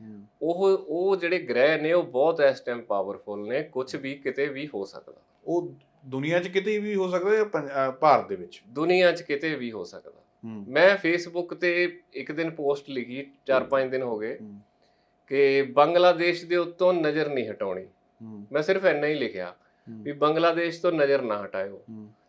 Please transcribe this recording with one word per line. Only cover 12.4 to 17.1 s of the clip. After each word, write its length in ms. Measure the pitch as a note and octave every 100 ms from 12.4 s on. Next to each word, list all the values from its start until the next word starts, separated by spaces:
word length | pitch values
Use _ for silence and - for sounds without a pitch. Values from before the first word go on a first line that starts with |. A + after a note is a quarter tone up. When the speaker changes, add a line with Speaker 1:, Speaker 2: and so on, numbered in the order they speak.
| E3
Speaker 2:
ਪੋਸਟ 400 | D#3+ C#3+ C#3+ -
ਲਿਖੀ, 420 | C3 A#2 C3 C#3 _ -
ਚਾਰ 180 | C3
ਪੰਜ 280 | A#2 C3+ C3
ਦਿਨ 100 | C3
ਹੋ 160 | B2 G#2+
ਗਏ, 200 | G#2+ -
Speaker 1:
ਹੂੰ। 180 | G#2+ G2+ - _ _ _ _ _ _
Speaker 2:
ਕਿ 340 | C3+ C#3 C#3
ਬੰਗਲਾਦੇਸ਼ 840 | C3+ C#3 D3+ F3 F3+ E3 F3 E3+ E3+
ਦੇ 100 | F3
ਉੱਤੋਂ 380 | E3+ E3+ F3+
ਨਜ਼ਰ 360 | F3 D3+